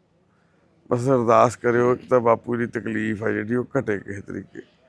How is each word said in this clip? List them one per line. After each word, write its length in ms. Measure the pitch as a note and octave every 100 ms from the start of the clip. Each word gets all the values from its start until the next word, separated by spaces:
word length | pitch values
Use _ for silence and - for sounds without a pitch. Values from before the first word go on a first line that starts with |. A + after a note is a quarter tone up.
| _ _ _ _ _ _ _ _ -
ਬਸ 180 | A#2+ B2+
ਅਰਦਾਸ 460 | C3 A2+ A2+ A#2+ -
ਕਰਿਓ, 380 | A#2+ A#2+ B2
ਇੱਕ 160 | B2 -
ਤਾਂ 100 | B2+
ਬਾਪੂ 360 | A#2 A2+ A#2+ A#2+
ਦੀ 120 | A#2
ਤਕਲੀਫ 560 | A2+ G#2 G#2+ A2 G2+
ਆ 80 | A2
ਜਿਹੜੀ 240 | G#2 G#2+ B2
ਉਹ 100 | A#2+ C#3
ਘਟੇ 180 | - G2+
ਕਿਸੇ 240 | - G2+
ਤਰੀਕੇ। 380 | F#2+ F#2+ - - - _